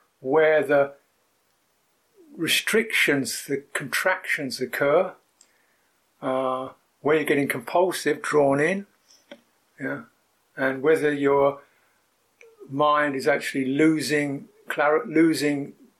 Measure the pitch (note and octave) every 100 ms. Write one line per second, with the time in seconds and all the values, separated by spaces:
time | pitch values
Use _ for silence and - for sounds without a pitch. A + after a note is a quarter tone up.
0 | _ _ C3 D3+ D#3 D#3 C#3 C#3+ C#3 -
1 | _ _ _ _ _ _ _ _ _ _
2 | _ _ D#4+ G3+ D#3+ - - G#3+ - -
3 | - C#3 B2 - - C#3 - - C3+ -
4 | F#3+ F#3 - - C#3 A#2 B2 - C#3+ D#3
5 | F#3+ - _ _ _ _ _ _ _ _
6 | _ _ C3+ C3 C3 C3 C3 - _ _
7 | C#3 D#3 C#3 D3 C#3 C3+ - F3 F#3 E3
8 | D3 D3 - D3+ C#3 C#3 D#3+ G3 G3+ _
9 | _ _ _ - _ _ _ _ C3+ C#3+
10 | - _ _ _ _ - C3+ C3 C#3+ D#3
11 | D3 C#3+ C#3 C#3 C#3 C#3 - _ _ _
12 | _ _ _ _ - _ - C3+ D3+ D3
13 | D3 C3+ D3 C#3 - C#3 C3 C#3 D#3 D#3
14 | B2 D3+ D3 C#3 - _ - - D3 D#3
15 | - D#3 E3 D#3 D3 C#3+ C#3 - - _